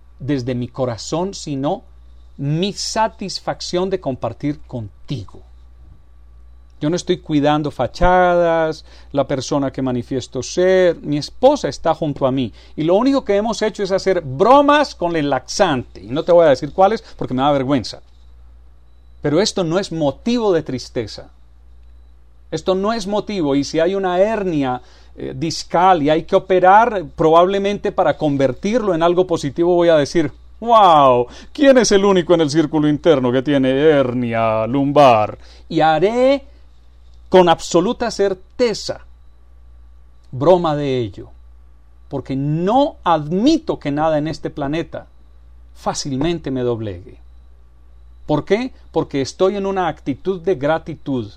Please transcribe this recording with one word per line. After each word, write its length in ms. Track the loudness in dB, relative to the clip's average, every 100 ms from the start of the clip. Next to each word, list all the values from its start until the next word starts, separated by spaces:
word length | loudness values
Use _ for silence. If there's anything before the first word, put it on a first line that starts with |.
| -20 -12
desde 360 | -6 -4 -4 -6
mi 120 | -6
corazón, 640 | -6 -6 -6 -6 -6 -6
sino 500 | -8 -8 -6 -4 -6 -10 -20 -20 -20 -20 -8
mi 380 | -4 -2 -2
satisfacción 1200 | -4 -6 -2 -2 -4 -12 -8 -8 -8 -6 -4 -2
de 80 | -4
compartir 600 | -6 -6 -8 -6 -6 -8
contigo. 800 | -10 -12 -12 -14 -10 -10 -10 -20 -20 -20 -20 -20 -20 -20 -20 -20 -20 -20 -20 -20 -20 -8
Yo 80 | -4
no 60 | -2
estoy 240 | -2 -4
cuidando 500 | -2 0 2 0 -2
fachadas, 1120 | -4 -6 0 2 4 4 2 2 0 -2 -4 -14 -20 -6
la 160 | -4 -2
persona 440 | -4 -2 -2 -2
que 120 | -4
manifiesto 580 | -4 -4 -4 -6 -6 -10
ser, 560 | -6 0 2 4 2 0
mi 200 | -4 -6
esposa 500 | -6 0 2 2 -2
está 260 | -4 -4
junto 320 | -2 -4 -2 -2
a 60 |
mí, 200 | -2 -4 -8 -14 -4
y 60 | 0
lo 100 | 2
único 280 | 2 0
que 120 | 0 -2
hemos 260 | -2 -2
hecho 220 | -4 -4
es 80 | -4
hacer 300 | -2 0 -2
bromas 760 | -4 0 4 6 4 2 0 -4
con 200 | -4 -2
el 140 | -2
laxante, 720 | -2 -4 0 0 0 -6 -14
y 60 | -8
no 160 | -4
te 80 | 2
voy 160 | 4 6
a 20 |
decir 240 | 4 0
cuáles 300 | 2 2 0 -8 -12
porque 200 | -6 -2
me 80 |
da 80 | 0
vergüenza. 500 | 0 0 -2 -4 -12 -20 -20 -20 -20 -20 -20 -20 -20 -20 -20 -20 -10
Pero 180 | -2 0
esto 240 | 0 -2
no 140 | -2 -2
es 140 | -4
motivo 600 | -4 -4 -2 -4 -2 0
de 100 | 0
tristeza. 640 | -2 -8 -8 -8 -8 -12 -20 -20 -20 -20 -20 -20 -20 -20 -20 -20 -20 -20 -10
Esto 240 | -6 -2
no 200 | -2 -2
es 120 | -4 -4
motivo, 480 | -4 -4 -4 0
y 100 | 0
si 160 | 0 0
hay 140 | 0
una 240 | 0 0 2
hernia, 640 | 0 0 -2 -2 -2 -6 -10 -20 -20 -14
eh, 180 | -12 -6
discal 640 | -6 -6 -4 2 4 4
y 80 | 2
hay 140 | 0
que 120 | 0 -2
operar, 720 | 2 4 6 6 4 -2 -6 -2
probablemente 760 | 4 4 4 0 -2 -4 -4
para 260 | 0 0 0
convertirlo 800 | -2 0 0 -2 -2 -2 0 0
en 80 |
algo 240 | 2 2 0
positivo 480 | -2 -4 -2 0 2
voy 140 | 4
a 60 | 4
decir, 360 | 2 0 -2 -6 -20 -8
"Wow, 680 | 2 6 6 8 6 4 0 -8 -14
¿quién 260 | 2 6 6
es 140 | 6
el 120 | 4
único 300 | 4 2 4
en 80 | 2
el 80 | 2
círculo 380 | 0 0 0 0
interno 440 | 2 2 4 2
que 100 | 0
tiene 280 | 0 2 2
hernia 960 | 4 4 4 2 -2 -2 0 0 0 0
lumbar?". 720 | -2 2 6 6 6 2 -6 -20 -20 -6
Y 120 | 0
haré 640 | 2 2 0 2 2 0 -4 -20 -20 -20 -20 -20 -20 -20 2
con 200 | 4 6
absoluta 600 | 2 0 0 0 -2 -6
certeza 880 | -2 -2 -2 -8 -4 -2 -2 -10 -12 -16 -20 -20 -20 -20 -20 -20 -20 -20 -20 -20 -20 -16
broma 440 | 0 2 4 2 -2
de 240 | -2 -4
ello, 300 | -4 -10 -18 -20 -20 -20 -20 -20 -20 -20 -12
porque 280 | -10 -8 -6
no 600 | -2 -2 0 2 0 -2
admito 760 | 0 0 0 0 2 2 -2 -6
que 140 | -4
nada 260 | -2 0 0
en 100 | -2
este 220 | -6 -10
planeta 580 | -6 -6 -4 -6 -12 -16 -20 -20 -20 -20 -20 -20 -10
fácilmente 760 | -8 -6 -6 -4 -2 -4 -6
me 120 | -4
doblegue. 580 | -4 -4 -8 -12 -16 -20 -20 -20 -20 -20 -20 -20 -20 -20 -20 -14 -4
¿Por 200 | -4 0
qué? 260 | -2 -2 -12 -8
Porque 300 | -6 -4 -4
estoy 360 | -6 -2 0 0
en 80 | -4
una 240 | -4 -4
actitud 520 | -6 -8 -6 -6 -4
de 140 | -4 -2
gratitud. 760 | -2 -4 -6 -12 -6 -6 -8